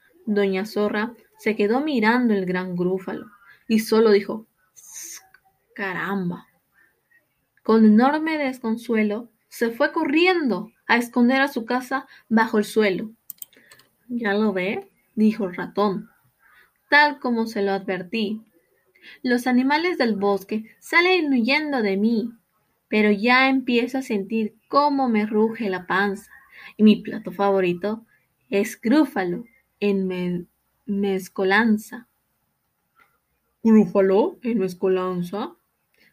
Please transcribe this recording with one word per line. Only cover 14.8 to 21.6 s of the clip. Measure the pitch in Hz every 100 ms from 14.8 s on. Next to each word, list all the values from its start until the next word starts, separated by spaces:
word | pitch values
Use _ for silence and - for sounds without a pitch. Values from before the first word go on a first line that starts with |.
| - _ _
dijo | - 214 214 190
el |
ratón, | 180 170 - 208 180 - _ _ _ _ _ _ _ -
"tal | 294 294 277
como | 254 233 226
se | 220
lo | 202
advertí. | 196 196 180 180 226 214 220 - _ _ _ _ _ - -
Los | 254 247 254
animales | 247 262 302 359 320
del | 240 196
bosque | 202 196 190 220 220 _
salen | - 330 349 370 302
huyendo | 262 226 294